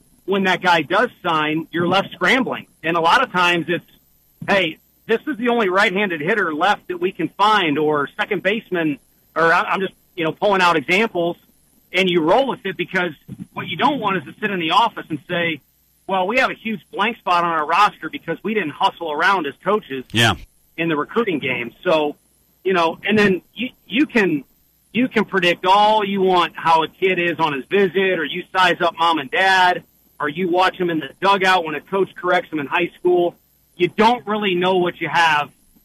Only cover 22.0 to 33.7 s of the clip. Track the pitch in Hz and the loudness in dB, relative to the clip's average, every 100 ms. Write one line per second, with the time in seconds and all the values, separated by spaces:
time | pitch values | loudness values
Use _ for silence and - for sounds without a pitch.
22 | 147 - _ _ _ _ 185 180 165 170 | 0 -6 _ _ _ _ -2 0 0 -2
23 | 196 214 202 185 - - 254 - - 196 | -2 2 2 2 -4 -12 -12 -12 -6 -2
24 | 302 233 190 151 - _ _ _ _ 208 | 0 2 0 0 -6 _ _ _ _ -4
25 | 254 220 196 190 175 170 185 196 208 214 | -2 0 -2 0 0 0 2 4 4 2
26 | 202 196 190 180 165 - 160 165 156 - | 0 0 2 2 0 -2 2 2 2 -2
27 | 190 185 170 151 160 139 120 190 196 175 | -2 0 -2 -2 -2 -2 -2 2 2 2
28 | 190 180 143 170 - 190 180 165 175 160 | 0 0 -4 -8 -6 0 2 2 -2 0
29 | 170 160 131 165 190 190 180 175 - _ | 0 0 -2 0 2 4 4 2 -6 _
30 | _ - 147 151 185 180 185 180 180 160 | _ -8 -6 -4 0 2 2 0 -2 -4
31 | 135 - 190 196 185 185 160 147 - 196 | -6 -2 0 2 2 2 0 -8 -4 -2
32 | 180 - 180 180 - 156 135 170 175 - | -2 -4 0 0 0 -6 -4 -2 -4 -2
33 | 180 180 175 - _ _ _ | 2 2 2 -4 _ _ _